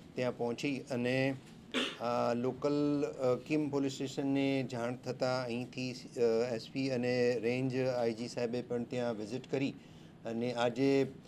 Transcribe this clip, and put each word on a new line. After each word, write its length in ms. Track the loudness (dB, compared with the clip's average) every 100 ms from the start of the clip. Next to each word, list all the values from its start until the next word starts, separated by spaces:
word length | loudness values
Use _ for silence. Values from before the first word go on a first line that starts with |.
| -10
ત્યાં 220 | -4 -2 -2
પહોંચી 420 | -4 -2 -2 -4
અને, 560 | -4 0 2 4 2 0 -10 -20 -6 -4 -2 -2
અ, 340 | 0 2 2
લોકલ, 720 | 2 0 0 0 2 2 2
અ, 300 | 0 0 2
કિમ 340 | 2 0 0 0
પોલીસ 240 | 0 0
સ્ટેશનને 760 | -2 -6 -2 0 2 2 2 0
જાણ 240 | -2 -4 -4
થતાં 480 | -6 -2 0 0
અહીંથી, 480 | 0 -4 -4 -6 -6
અ, 280 | -8 -6 2 4 4 2
એસ 120 | -2 -4
પી 180 | -2 0
અને 480 | 2 2 4 4 4
રેન્જ 340 | 2 2 0 0
આઈ 360 | 0 2 0
જી 160 | 0 -4
સાહેબે 340 | -2 -2 -2
પણ 220 | -2 -4
ત્યાં 320 | -2 -2 -2 -2
વિઝિટ 340 | -4 -8 -2
કરી 240 | -2 0 -4 -14 -20 -20 -12
અને 280 | -6 -2 -2
આ 160 | 2 2
જે 440 | 4 4 4 2 -2